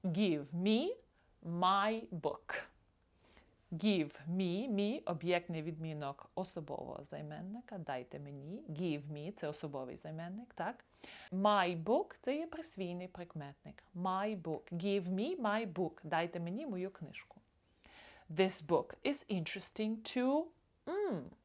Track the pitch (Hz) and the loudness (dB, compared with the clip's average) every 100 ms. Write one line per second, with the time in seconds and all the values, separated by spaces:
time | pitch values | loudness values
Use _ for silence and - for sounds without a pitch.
0 | 190 165 208 151 139 170 190 220 349 508 | 2 4 4 4 0 0 4 4 4 -2
1 | - _ _ _ 165 170 180 196 208 226 | -10 _ _ _ -4 4 6 6 4 0
2 | 226 170 147 - - - - _ _ _ | -4 -2 -2 -4 -6 -6 -6 _ _ _
3 | _ _ _ - _ _ _ 165 214 190 | _ _ _ -20 _ _ _ 0 4 4
4 | 151 - 147 185 185 180 262 202 208 285 | 2 -4 -4 0 2 0 0 2 2 0
5 | - 160 165 175 175 160 156 156 160 151 | -2 -2 2 2 2 -4 -4 -4 -6 -4
6 | 143 139 - - 185 - 147 - 123 - | -4 -6 -8 -6 -4 -6 -6 -6 -6 -8
7 | 143 147 151 151 180 226 240 202 160 131 | -8 -8 -8 -8 -8 -10 -10 -8 -4 -4
8 | 123 143 143 143 143 214 311 151 180 147 | -4 -10 -10 -10 -10 -10 -8 -2 0 0
9 | 143 147 156 214 151 151 156 139 127 135 | -2 -8 -8 -6 -6 -4 -6 -6 -8 -8
10 | 156 160 170 196 247 - 180 - _ _ | -8 -8 -8 -10 -12 -6 -6 -6 _ _
11 | - - - 185 202 208 180 170 165 269 | -18 -18 -4 4 6 6 6 2 4 2
12 | - - - 294 330 320 330 - 180 175 | 2 -4 -2 0 -2 -8 -10 -6 -4 -4
13 | 180 - 175 156 143 - 147 - _ 175 | -8 -10 -10 -8 -10 -12 -18 -18 _ -2
14 | 185 190 208 208 160 160 - 175 196 196 | 0 2 0 -2 -2 -4 -4 -2 2 2
15 | 175 185 254 370 220 214 226 165 160 - | 2 0 0 0 2 2 0 0 0 -2
16 | 156 160 170 175 170 208 311 185 190 - | 0 2 2 -2 -2 -2 -2 -4 -4 -6
17 | 151 - - - _ _ _ _ - - | -12 -12 -18 -20 _ _ _ _ -20 -20
18 | - - - 156 190 - 147 165 - - | -20 -20 -6 4 4 4 4 4 4 -2
19 | - 285 - 190 160 190 - - 214 220 | -2 -2 -2 -2 0 -4 -6 -2 -2 -2
20 | 220 254 254 285 330 _ _ _ - 381 | -2 2 4 4 2 _ _ _ -4 0
21 | 403 185 143 - | 0 0 -4 -16